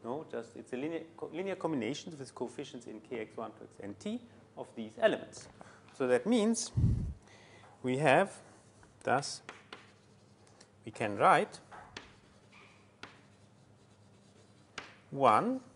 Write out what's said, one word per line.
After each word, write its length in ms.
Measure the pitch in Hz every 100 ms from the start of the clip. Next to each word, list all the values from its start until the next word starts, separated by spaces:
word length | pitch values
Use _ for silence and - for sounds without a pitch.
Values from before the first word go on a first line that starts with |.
No, 220 | 117 135 151
just 240 | 120 113 -
it's 180 | 113
a 40 | 123
linear, 240 | 147 165 - -
co-, 140 | -
linear 220 | - 196 185
combination 600 | 170 151 110 147 - 156
with 160 | 135
coefficients 540 | - 120 - 139 131 -
in 120 | 110
K 180 | - 120
X 180 | 110 -
one 140 | 113
to 120 | -
X 100 | - -
N 120 | 98 101
T 200 | 208 233 - - - -
of 100 | - -
these 160 | 107 -
elements. 480 | 220 135 - - - - - - - -
So 100 | 127
that 180 | 123 190
means 460 | 240 208 226 - - - - - - - - - - - -
we 140 | 127 127
have, 340 | 151 135 196 - - - - - - -
thus, 380 | - 123 143 - - - - - - - _ - _ _ - - - _ -
we 60 |
can 260 | - 110 101
write 420 | 156 160 208 - - - - - - - - - - - - - _ _ - - - - - _ _ - _ _ - - - - - _ _ - - - _
one 480 | 139 131 110 190 262 -